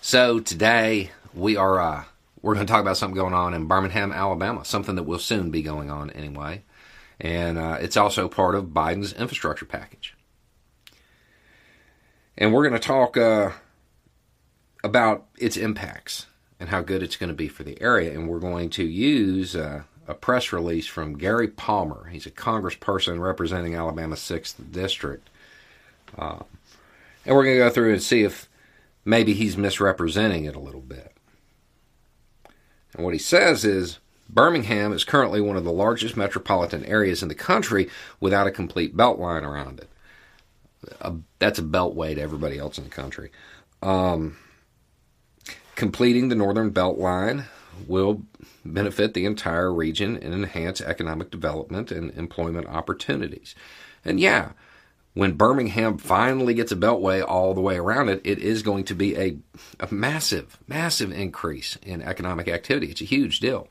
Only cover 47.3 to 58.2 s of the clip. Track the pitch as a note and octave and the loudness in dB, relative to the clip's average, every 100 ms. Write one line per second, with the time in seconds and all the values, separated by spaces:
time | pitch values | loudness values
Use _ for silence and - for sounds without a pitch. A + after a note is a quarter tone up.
47.3 | C#3 B2+ - - E2+ F#2 F#2 G2 G#2 G#2 | -2 -8 -18 -20 -20 -4 0 2 0 -6
48.3 | _ - _ - E2 G2+ - G#2+ G2 F#2+ | _ -20 _ -8 -4 -4 0 0 0 -2
49.3 | G#2 - E2+ F#2 E2+ D#2+ D#2+ G2+ A#2 - | -2 -2 0 0 0 -2 -2 -4 -4 -6
50.3 | F2+ G2 F2 E2 F#2+ - - E2 D#2+ E2 | -6 -6 -4 -6 -6 -6 -6 -4 -6 -8
51.3 | F2 D#2+ D2+ - F#2 A2+ F2 E2 - E2 | -6 -6 -6 -8 -8 -8 -8 -8 -8 -10
52.3 | - E2 E2+ - D#2+ - F#2 - C#3 F2+ | -6 -6 -6 -6 -8 -6 -6 -4 -4 -4
53.3 | D2+ - - - - - - - - F#3+ | -10 -18 -20 -20 -20 -20 -14 -4 2 4
54.3 | D#3 E2+ - _ - _ _ _ - G2 | 2 -2 -12 _ -20 _ _ _ 0 0
55.3 | D#2 A2 C3+ A#2 G2 A2+ G#2+ - F#2 A#2+ | 4 4 4 0 0 0 0 2 2 4
56.3 | C3 B2+ A#2 A2+ F#2+ G2+ A#2 F#2+ F#2+ F2+ | 2 2 2 0 2 2 4 2 0 2
57.3 | F#2 F#2+ F#2+ F#2+ F#2 F2 A#2+ B2+ F#2+ | 2 2 2 0 0 0 2 2 0